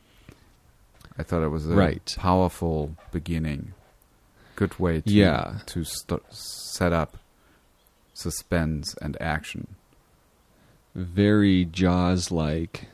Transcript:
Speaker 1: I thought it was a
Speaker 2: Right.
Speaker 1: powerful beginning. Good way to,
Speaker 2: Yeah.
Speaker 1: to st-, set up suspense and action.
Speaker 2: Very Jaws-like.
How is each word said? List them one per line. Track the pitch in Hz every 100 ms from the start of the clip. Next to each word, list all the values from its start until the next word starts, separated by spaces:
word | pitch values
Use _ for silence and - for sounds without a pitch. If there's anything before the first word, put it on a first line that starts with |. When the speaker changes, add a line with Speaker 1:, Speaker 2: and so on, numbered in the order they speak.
| _ _ - - _ _ _ _ _ _ - -
Speaker 1:
I |
thought | 78 87
it | 78
was | 80 76
a |
Speaker 2:
Right. | 90 90 - - -
Speaker 1:
powerful | 92 92 90 - 85 78 73 80 -
beginning. | 85 78 82 80 71 - - _ _ _ _ _ _ - -
Good | 95 -
way | 90 82
to, | 104
Speaker 2:
Yeah. | 104 95 67 50 104 -
Speaker 1:
to | 90 78
st-, | - - 87 -
set | - - - - - 90
up | 85 76 - - _ _ _ _ _ _ _ _
suspense | - 85 - - 87 80 78 76 -
and | 78 71
action. | 80 78 - - - - _ _ _ _ _ _ _ _ _ _ _
Speaker 2:
Very | - 90 90 104 107 101 92 87
Jaws-like. | 82 92 90 90 90 - 85 78 78 82 - -